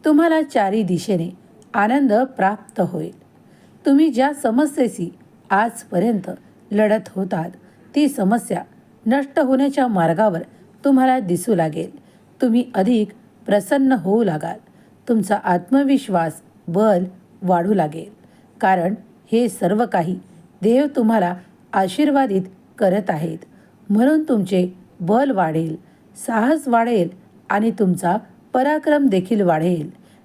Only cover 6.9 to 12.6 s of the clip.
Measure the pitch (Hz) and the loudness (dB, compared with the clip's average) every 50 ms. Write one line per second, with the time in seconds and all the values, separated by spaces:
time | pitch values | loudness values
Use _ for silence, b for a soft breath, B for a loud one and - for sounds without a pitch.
6.9 | 214 220 220 - - 190 196 185 - 170 165 175 - - b b b b b b | 2 0 -2 -8 -8 -6 -6 -4 -4 -6 -6 -8 -10 -18 b b b b b b
7.9 | - 285 302 269 277 - 196 190 220 240 - - 202 - - - - - _ _ | 0 0 0 0 0 0 0 2 2 0 -2 -4 -6 -8 -8 -12 -20 -20 _ _
8.9 | _ _ _ 226 247 285 269 277 - - 294 254 269 262 277 277 277 294 262 247 | _ _ _ 0 0 0 -2 -2 -2 -2 2 2 2 2 2 0 0 0 0 0
9.9 | 214 180 165 165 165 165 220 214 175 165 - B B B B B B _ - 277 | 2 2 2 2 2 2 2 0 0 -2 -8 B B B B B B _ 0 2
10.9 | 269 262 262 262 254 262 202 175 175 175 - - 220 170 165 156 151 160 165 - | 4 4 4 2 2 0 0 -2 -4 -2 0 0 0 0 0 -2 -2 -6 -10 -10
11.9 | - - b b b b b b b _ - 247 220 240 | -12 -20 b b b b b b b _ 0 2 2 0